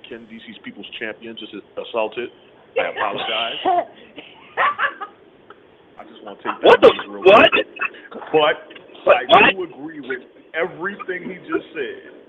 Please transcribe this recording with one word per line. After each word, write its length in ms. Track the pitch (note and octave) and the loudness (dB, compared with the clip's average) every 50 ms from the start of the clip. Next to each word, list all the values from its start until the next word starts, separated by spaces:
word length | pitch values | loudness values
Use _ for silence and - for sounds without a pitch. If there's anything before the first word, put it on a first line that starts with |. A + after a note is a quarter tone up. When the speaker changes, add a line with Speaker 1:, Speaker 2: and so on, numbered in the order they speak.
| - - | -18 -18
Speaker 1:
Ken 180 | B2 A2+ A#2 G#2 | -18 -18 -18 -18
D 100 | A2 A2+ - | -20 -20 -18
C's 100 | A#2 G#2 - | -20 -20 -18
People's 240 | - B2 A#2 G#2+ G2 - - - | -18 -18 -16 -16 -18 -16 -12 -10
Champion 340 | A#2 A2 G#2+ - A2+ A2+ A2+ A2 | -10 -10 -10 -12 -14 -16 -14 -14
just 140 | G#2+ - - G2 _ _ _ G2+ | -16 -14 -14 -18 _ _ _ -14
assaulted. 480 | G2 - - A#2 A2 G#2+ - B2 A#2+ - - _ _ _ _ _ _ _ _ A#4+ | -12 -6 -4 -4 -4 -2 -4 -8 -10 -10 -14 _ _ _ _ _ _ _ _ -4
I 100 | - - | -4 -2
apologize. 640 | - G4+ - G2+ G4+ - - - - - - - C4+ D4+ - | -4 -4 -4 -4 -4 -4 -6 -6 -4 -4 -4 -6 -6 -4 -2
Speaker 2:
<laughs> 240 | F#4 F4+ F4 C#4+ - - - - - _ - - - - - - - - - - - - - B4 C#5 - - - G4+ - _ _ _ _ _ _ _ - _ _ _ _ _ _ _ _ - | 0 0 0 -2 -4 -14 -20 -20 -20 _ -20 -20 -20 -20 -20 -20 -12 -4 -2 -2 -2 0 -2 -4 -6 -6 -10 -16 -18 -18 _ _ _ _ _ _ _ -20 _ _ _ _ _ _ _ _ -20
Speaker 1:
I 60 | - | -20
just 180 | - - - | -20 -20 -20
wanna 140 | A2 G#2 G2+ | -18 -18 -18
take 160 | - - - - - | -10 -8 -8 -8 2
that 20 | |
Speaker 3:
What 180 | - G4 A#4+ A#4+ | 6 6 6 8
the 120 | - A#4+ - - - - | 8 6 6 4 -8 -12
Speaker 1:
real 140 | - G3+ - | -12 2 6
Speaker 3:
what? 260 | F#4 G4+ A#4+ - - - - - - - - - - - - - - - - - - | 8 8 8 8 6 4 0 -4 -4 -10 -10 -10 -10 -10 -14 -20 -18 -18 -16 -10 0
Speaker 1:
quick. 260 | - D#3 D3+ D3+ E3 - - - - - - - - - - | 2 2 4 2 0 -2 -8 -20 -20 -20 -20 -20 -20 -4 2
But 120 | - - | 2 2
I 80 | - - - | 2 4 4
Speaker 3:
What? 260 | E4 F#4+ G#4+ - - | 6 6 6 6 2
Speaker 1:
do 60 | F#4+ F4+ | -2 -8
agree 360 | D#4+ - B3+ C#4+ - D#3+ - | -10 -10 -16 -16 -14 -14 -14
with 200 | C4 - C3 B2 - - _ - _ _ | -10 -10 -10 -10 -12 -20 _ -20 _ _
everything 720 | - D#3+ E3+ - D3+ D3 E3+ G3 G#3 A3+ - - F3+ F3+ F3 | -6 -4 -4 -4 -6 -8 -10 -10 -10 -10 -10 -10 -10 -10 -10
he 120 | - F#3 F3+ - - | -12 -14 -14 -10 -8
just 180 | E4 - - - | -8 -8 -8 -8
said. 400 | - D3+ C3 - - - - - - - - | -10 -10 -10 -10 -10 -14 -18 -20 -20 -20 -20